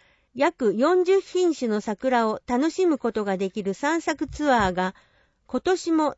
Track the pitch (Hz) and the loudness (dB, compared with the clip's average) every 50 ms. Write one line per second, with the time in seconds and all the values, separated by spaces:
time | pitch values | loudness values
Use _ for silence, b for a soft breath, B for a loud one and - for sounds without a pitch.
0 | b b b b b b b 240 277 339 - - 262 202 180 214 262 320 370 370 | b b b b b b b 0 0 0 0 0 0 0 2 2 2 2 4 2
1 | 359 349 392 392 - - - 359 359 339 285 - 254 226 208 214 - 220 208 - | 4 4 2 2 0 -2 -2 0 2 2 0 0 -2 -2 -2 -2 -4 -4 -6 -4
2 | - 262 254 233 226 220 214 - - - 247 247 294 330 - - 381 349 294 - | -2 0 0 2 0 0 -2 -4 -4 -2 0 0 0 0 0 0 2 2 2 0
3 | - 233 - 220 208 202 190 180 196 190 - 214 180 196 185 - 285 294 330 339 | -2 -4 -2 -2 -2 -2 -2 -2 -4 -4 -6 -6 -6 -6 -6 -2 -2 -2 -2 -2
4 | - 349 311 - 311 - - - 302 285 254 233 202 185 180 180 185 185 b b | -2 -4 -4 -4 -6 -10 -6 -4 0 2 4 4 2 0 0 -2 -4 -4 b b
5 | b b b b b b b b b - - 254 - 349 381 349 - 339 330 311 | b b b b b b b b b -6 -6 -4 0 0 0 0 0 0 0 2
6 | 302 277 - | 2 0 -2